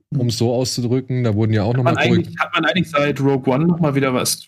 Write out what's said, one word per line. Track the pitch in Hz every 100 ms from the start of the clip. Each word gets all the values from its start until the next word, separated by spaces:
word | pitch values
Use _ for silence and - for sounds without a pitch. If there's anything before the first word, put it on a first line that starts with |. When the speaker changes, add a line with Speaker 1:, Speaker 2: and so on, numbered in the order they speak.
| -
Speaker 1:
Hm. | 139
Speaker 2:
um's | 120 107
so | 117
auszudrücken. | 120 127 - 120 131 131 127
Da | 120
wurden | 104 110
ja | 110
auch | 98
Speaker 3:
Hat | 127
Speaker 2:
noch |
mal | 131
Speaker 3:
man | 156
Speaker 2:
korrekt- | 160 180 170
Speaker 3:
eigentlich, | -
hat | 160
man | 170 160
eigentlich | 180 165
seit | 147 143 139
Rogue | 139 135 131
One | 131 170
noch | 170
mal | 151 135
wieder | 135
was | 123 - -